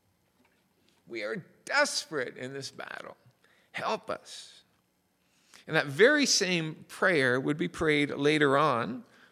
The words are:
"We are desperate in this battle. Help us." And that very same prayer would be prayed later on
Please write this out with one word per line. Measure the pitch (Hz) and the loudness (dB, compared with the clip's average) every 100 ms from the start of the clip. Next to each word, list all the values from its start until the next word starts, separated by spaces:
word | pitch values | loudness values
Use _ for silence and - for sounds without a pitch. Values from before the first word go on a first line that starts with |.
| _ _ _ _ _ _ _ _ _ _ - | _ _ _ _ _ _ _ _ _ _ -14
"We | - | -10
are | 104 226 - _ - | -8 -8 -12 _ -2
desperate | 269 277 - - 156 123 - | 0 0 -2 -6 -6 -6 -8
in | 127 | -12
this | 139 123 | -10 -12
battle. | - - - - - _ _ _ _ _ | -14 -14 -14 -14 -18 _ _ _ _ _
Help | - 117 214 - | -8 -6 -6 -6
us." | - - - - - _ _ _ _ _ _ _ _ _ - - | -10 -10 -20 -20 -20 _ _ _ _ _ _ _ _ _ -20 -2
And | 156 | 0
that | 143 | 0
very | 139 233 302 269 | 6 6 6 2
same | - 185 180 160 - - | 2 0 0 -2 -8 -16
prayer | - 202 165 131 127 | -2 2 4 2 2
would | 147 151 | 0 -2
be | 175 | -4
prayed | - 160 147 143 | -2 0 2 0
later | - 143 151 143 139 | 0 2 4 4 4
on | 151 120 151 247 - - - | 4 2 -2 -8 -14 -20 -20